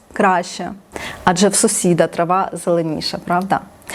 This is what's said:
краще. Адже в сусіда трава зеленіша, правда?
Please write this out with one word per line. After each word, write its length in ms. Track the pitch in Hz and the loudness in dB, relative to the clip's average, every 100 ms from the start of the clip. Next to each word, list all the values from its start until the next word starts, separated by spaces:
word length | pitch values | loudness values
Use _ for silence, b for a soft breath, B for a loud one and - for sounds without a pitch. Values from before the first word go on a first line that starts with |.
| - | -8
краще. 580 | - 196 180 180 - 175 196 - - B B | 0 2 2 -2 -8 -10 -12 -16 -14 B B
Адже 240 | 180 175 202 | 0 4 4
в 80 | 202 | 4
сусіда 520 | 220 - 180 170 165 | 2 2 2 4 2
трава 420 | - 170 185 185 | 0 0 0 -2
зеленіша, 640 | 175 - 170 165 156 - 175 - | -4 -2 0 0 -4 -6 -6 -2
правда? 340 | 175 196 - - - - | -2 0 -2 -4 -20 -10